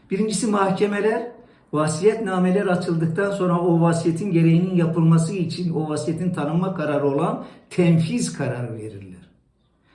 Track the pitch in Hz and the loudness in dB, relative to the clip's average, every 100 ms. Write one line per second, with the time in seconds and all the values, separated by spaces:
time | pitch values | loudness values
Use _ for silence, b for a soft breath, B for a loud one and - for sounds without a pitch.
0 | b 190 220 214 226 208 190 - 208 202 | b -2 -2 -2 0 0 0 0 0 0
1 | 208 233 - - B B B 147 156 160 | 0 -2 -4 -14 B B B -2 -2 0
2 | 202 220 202 185 180 185 190 175 - 165 | 2 2 0 0 2 2 2 0 0 0
3 | 165 - 202 196 180 175 175 165 165 160 | 0 0 -2 0 0 2 2 4 4 2
4 | 170 165 208 165 165 165 185 180 160 170 | 0 -2 0 2 4 4 4 2 0 2
5 | 165 160 165 202 170 - 180 151 156 151 | 4 4 2 -2 -4 -4 -4 -4 -4 -4
6 | - 165 180 - 147 170 185 175 151 143 | -4 -4 -4 -4 -2 0 -2 -2 -2 -2
7 | 143 143 185 247 B B B - 175 165 | 0 0 -2 -4 B B B 0 4 4
8 | 160 240 - - 131 120 120 110 107 98 | 2 -2 -4 -4 -4 -4 -6 -8 -12 -14
9 | 95 87 - _ _ _ _ b b | -16 -20 -20 _ _ _ _ b b